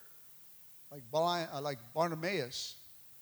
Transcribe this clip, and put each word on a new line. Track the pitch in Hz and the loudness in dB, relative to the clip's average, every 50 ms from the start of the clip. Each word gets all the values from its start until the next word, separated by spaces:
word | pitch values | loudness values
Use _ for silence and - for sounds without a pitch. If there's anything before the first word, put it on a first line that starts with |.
| - - - - - - - - - - - - - - - - - - | -20 -20 -20 -20 -20 -20 -20 -20 -20 -20 -20 -20 -20 -20 -20 -20 -20 -18
like | 143 143 123 113 | -16 -16 -10 -2
Bali-, | 131 156 165 175 175 175 165 165 - | 2 2 4 4 4 2 0 0 -2
uh, | 139 | -4
like | 143 147 143 117 113 117 - | -2 -2 -4 -4 -8 -4 2
Bartimaeus, | 156 165 175 165 160 160 180 302 175 131 120 135 - - - - - - - - - - - - - | 2 4 4 2 0 0 0 2 0 0 -2 -4 -6 -8 -8 -10 -14 -18 -20 -20 -20 -20 -20 -20 -20